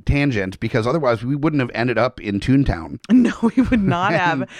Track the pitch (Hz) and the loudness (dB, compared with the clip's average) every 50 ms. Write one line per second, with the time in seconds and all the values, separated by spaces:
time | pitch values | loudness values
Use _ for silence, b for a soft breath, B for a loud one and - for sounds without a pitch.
0 | - - 139 143 143 143 117 101 95 95 95 - 117 113 - 117 110 123 156 170 | -2 0 0 2 0 0 0 -2 -2 -4 -6 -8 -6 -2 -2 -2 0 0 -2 0
1 | 139 123 117 107 117 127 143 143 147 160 151 139 123 120 - 110 120 127 113 110 | 0 0 0 0 -2 -4 -4 -2 -2 0 0 0 -2 -2 -2 -2 -2 0 0 0
2 | 120 127 - - - 104 98 98 - 127 131 143 135 - 95 82 82 73 139 - | 0 -2 -2 -6 -6 -4 -4 -2 0 2 2 4 2 2 -2 -4 -6 -10 -14 -10
3 | - - 226 254 233 214 - - 233 220 - 269 233 - 254 220 190 185 175 175 | 0 4 4 4 4 4 0 -2 -2 0 0 0 0 2 0 0 2 0 0 0
4 | 185 208 170 185 180 170 160 - - B B | 0 0 0 0 0 0 -2 -2 -4 B B